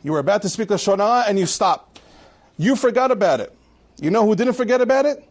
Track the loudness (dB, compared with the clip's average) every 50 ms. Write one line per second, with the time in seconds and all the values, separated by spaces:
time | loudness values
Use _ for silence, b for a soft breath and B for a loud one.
0 | -4 -2 -2 -2 0 0 0 0 -2 -4 -4 -6 -2 -2 -2 -2 0 0 0 2
1 | 2 0 2 0 0 0 0 0 0 -2 -2 -2 0 0 0 -2 -6 _ _ B
2 | B B B B B B B B B B B -2 0 0 0 2 0 0 0 2
3 | 0 0 0 2 2 0 0 0 -4 -10 -12 _ _ _ _ _ _ _ _ -6
4 | -4 0 2 2 2 2 2 2 0 -2 0 -2 0 0 2 0 2 2 2 2
5 | 2 0 -2 -4 -12 _